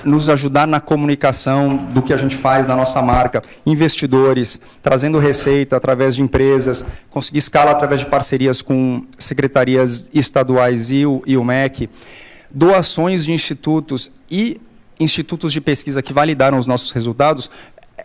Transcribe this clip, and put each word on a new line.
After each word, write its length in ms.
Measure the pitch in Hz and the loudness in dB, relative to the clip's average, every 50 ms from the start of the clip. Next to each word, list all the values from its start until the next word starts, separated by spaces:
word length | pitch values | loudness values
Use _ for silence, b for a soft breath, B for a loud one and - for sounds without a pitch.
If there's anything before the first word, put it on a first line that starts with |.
| - | -2
nos 240 | 147 143 151 147 156 | 0 0 2 2 2
ajudar 400 | 151 139 139 139 135 143 151 156 | 2 2 0 0 2 2 2 2
na 100 | 156 143 | 0 -2
comunicação 920 | - - 156 147 147 147 143 139 - 135 127 - - 139 131 139 139 139 139 139 - - 123 | 0 0 -2 0 0 0 0 2 0 0 0 0 -2 -2 0 0 0 0 0 -2 -4 -2 -2
do 80 | 131 | -2
que 100 | 127 - | 0 0
a 40 | 151 | -2
gente 200 | 131 135 135 - | 0 0 -2 -4
faz, 300 | - - 131 131 135 131 | -2 0 0 2 2 2
da 100 | 127 127 | 0 0
nossa 240 | 127 131 - - 139 | 0 0 0 0 0
marca, 400 | 123 123 123 127 127 120 - 117 B B B B B | 0 2 2 2 2 0 -2 -4 B B B B B
investidores, 960 | 147 156 147 160 156 - - 151 135 127 131 135 135 131 127 120 113 - - B B B B | -2 2 2 2 0 0 -2 -2 2 4 4 4 4 4 2 -2 -4 -6 -12 B B B B
trazendo 360 | - - 131 131 135 151 156 151 | 0 0 0 2 0 0 2 2
receita 560 | 147 147 135 143 - 143 139 143 139 135 135 | 2 2 0 0 0 0 2 2 2 0 -2
através 400 | 123 - 131 131 123 135 135 120 | -2 0 0 0 2 2 0 2
de 80 | 127 | 0
empresas, 640 | 139 131 - 131 135 135 139 135 131 131 120 - - B B B B - | -2 0 0 2 2 4 2 2 0 -2 -4 -4 -6 B B B B -10
conseguir 280 | - 147 135 - - 147 | -10 -8 -8 -4 -4 -4
escala 320 | 143 - - 151 143 151 | -4 0 2 2 4 4
através 320 | 143 147 147 139 143 135 | 4 2 0 0 -2 -2
de 40 | 127 | -2
parcerias 560 | - - 139 135 - 139 127 131 135 127 - | -2 -2 -2 -2 -2 -2 0 0 0 0 -2
com 420 | - - 135 131 131 127 123 120 - - - - | -2 -2 -2 0 0 -2 -2 -6 -8 -12 -12 -10
secretarias 920 | - - 139 127 139 135 135 135 127 127 131 127 127 123 120 117 - - | -8 -6 -4 -2 -2 0 2 0 2 2 2 2 2 0 -2 -6 -12 -4
estaduais 800 | - 151 131 - - 139 131 127 127 127 123 123 123 117 113 117 | -2 -2 -2 0 0 0 0 2 2 2 2 2 0 -2 -4 -2
e 140 | 135 139 143 | -2 0 0
o, 160 | 147 135 131 - | 0 -2 -4 -2
e 100 | - 135 | -2 0
o 60 | 131 | 0
mec, 460 | 117 123 123 131 135 131 135 - 117 - B B B B B B B B B B B B | 0 0 0 0 0 -2 -4 -6 -10 -10 B B B B B B B B B B B B
doações 720 | - 135 160 180 196 190 170 - - - 160 180 190 180 151 | -2 2 4 4 4 4 2 0 -2 -2 -2 0 0 -2 -2
de 80 | 151 | -2
institutos 800 | 165 156 - - 147 - - 156 156 160 156 - 139 127 - - - - _ - | -2 -2 -2 -4 -8 -6 -4 -2 -2 -2 -2 -4 -6 -6 -6 -10 -14 -20 _ -8
e 300 | 160 185 220 233 - - - - _ - _ _ - _ | -4 -4 -2 -4 -4 -10 -14 -20 _ -20 _ _ -6 _
institutos 520 | 160 151 - - 151 - 175 160 - 160 | -2 -2 0 -2 -4 -8 -8 -6 -4 -4
de 80 | 143 156 | -4 -2
pesquisa 420 | 139 156 143 - - 147 135 139 | -2 -2 -2 -2 -4 -6 -6 -6
que 100 | 131 - | -6 -2
validaram 440 | 135 143 147 160 156 131 135 135 139 | 0 0 2 2 2 2 2 4 4
os 100 | 131 120 | 2 0
nossos 260 | 127 123 120 - - | 0 -2 -2 -4 -4
resultados. 580 | - 123 113 120 113 123 143 151 156 135 - - B B B B B B - _ _ - | -4 -4 -4 -4 -2 0 0 0 0 -2 -6 -12 B B B B B B -20 _ _ -20